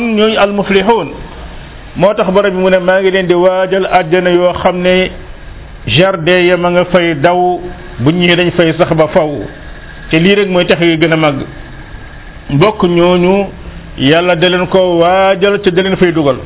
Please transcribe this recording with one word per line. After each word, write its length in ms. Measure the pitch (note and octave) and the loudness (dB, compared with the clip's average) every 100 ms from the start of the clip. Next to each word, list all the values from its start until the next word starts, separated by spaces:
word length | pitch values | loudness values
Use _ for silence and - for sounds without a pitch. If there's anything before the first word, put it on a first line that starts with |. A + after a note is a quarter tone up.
| A#3 | 0
ñooy 220 | G#3+ A3 G#3+ | 0 2 2
almuflixuun. 720 | G3+ G3+ G3 G3 F#3+ A3+ D3 - - - - - - - - B2+ | 0 0 0 0 2 0 -2 -10 -16 -16 -16 -16 -18 -18 -14 0
Moo 180 | F#3+ | 0
tax 160 | G#3+ F#3 | 2 2
borom 200 | F#3 G3+ | 2 2
bi 40 | F#3 | 0
mu 80 | F#3 | 2
ne, 80 | F#3 | 2
"Maa 220 | F3 F#3+ | 2 2
ngi 100 | F#3+ | 2
leen 160 | F#3+ F3 | 0 2
di 80 | |
waajal 540 | F3 F#3 F#3 F#3 F#3+ F#3 | 2 2 2 0 -2 0
àjjana 380 | F#3 D#3+ F3+ F3+ | 0 2 0 2
yoo 220 | F3 F3+ | 2 2
xam 280 | F3 F#3 F3+ | 2 0 0
ne 300 | F#3 F#3 F#3 - - - - - - - - | 2 2 0 -6 -16 -18 -18 -18 -18 -12 -2
jardin 600 | A#2 F#3+ F#3 D#3 F3+ F3+ | 2 2 2 0 2 4
ya 100 | F3+ | 2
ma 140 | F3 | 2
nga 140 | F3 | 0
fay 300 | F3 F#3 E3+ D3+ | 2 0 0 0
daw, 440 | F3 F3+ F3+ F3 F3+ - - - | 0 2 0 -2 -8 -14 -14 -2
bu 120 | C3 | 0
ñëwee 260 | F3 F3 F3 | 2 2 2
dañ 140 | F3 | 2
fay 200 | F3 E3 D3+ | 2 0 2
sax 140 | E3 | 0
ba 140 | D#3+ D3+ | 2 2
faw." 220 | F#3 D3+ C#3+ G2+ - - - - - - | 2 0 -4 -10 -12 -18 -16 -18 -18 -2
Te 80 | D#3+ | 2
lii 160 | F#3 G3+ | 4 2
rek 120 | G3 | 2
mooy 160 | F3+ | 0
tax 140 | F3 F3+ | 0 2
yu 160 | E3+ E3 | 2 2
gën 160 | E3 | 2
a 40 | D#3+ | 2
màgg. 240 | D#3 C3 - - - - - - - - - - - | 0 -2 -8 -14 -16 -18 -16 -18 -18 -18 -18 -16 -4
Mbokk, 340 | C#3+ G#3 G#3+ | 0 0 2
ñooñu 600 | F3+ E3+ F3 F3+ F3 G3 F#3+ - - - - - | 0 2 2 2 2 0 -2 -10 -16 -16 -14 -2
Yàlla 380 | C3 E3 F3+ E3+ | 2 2 2 2
da 120 | F3+ | 2
leen 180 | F3+ F3+ | 0 0
ko 300 | F#3+ F#3 E3+ | 2 2 2
waajal 600 | E3+ F#3+ F#3+ F#3+ G3+ G3+ | 2 4 2 2 2 2
te 100 | G3 | 0
da 120 | E3+ | 0
leen 140 | F#3+ F#3+ | 0 2
fay 160 | F3+ | 2
dugal. 240 | D#3+ C#3 A#2+ | 2 0 -2